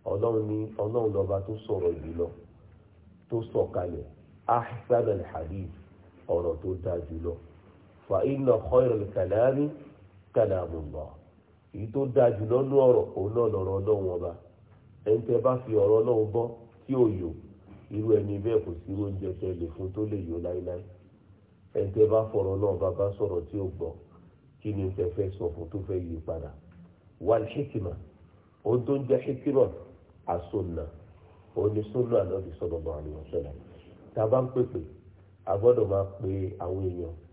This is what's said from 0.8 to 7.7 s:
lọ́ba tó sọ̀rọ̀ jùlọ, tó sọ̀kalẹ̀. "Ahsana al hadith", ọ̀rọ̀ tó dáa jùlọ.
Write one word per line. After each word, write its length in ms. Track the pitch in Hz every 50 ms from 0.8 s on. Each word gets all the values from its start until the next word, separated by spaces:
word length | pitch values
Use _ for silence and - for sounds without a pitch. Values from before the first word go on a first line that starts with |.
| 104 107 113 123 113 107
lọ́ba 280 | 101 98 95 92 98 98
tó 140 | 98 - 107
sọ̀rọ̀ 360 | 107 - - 107 92 87 87 82
jùlọ, 320 | 78 76 80 82 85 - - - - - - - - - - - - - - _ - - - - - -
tó 160 | _ 117 113
sọ̀kalẹ̀. 640 | 107 - - 110 101 - - - 90 87 85 - - - - - - - - - _
"Ahsana 680 | - 117 120 117 - 120 110 - - 123 117 110 110
al 100 | 101 92 85
hadith", 460 | - - 82 80 82 95 98 92 85 - - - - - - - - _ - -
ọ̀rọ̀ 320 | - - 87 87 85 80 -
tó 100 | - 92 92
dáa 240 | 85 87 92 87 87
jùlọ. 360 | 82 78 82 82 82 85 82 - - - - - - -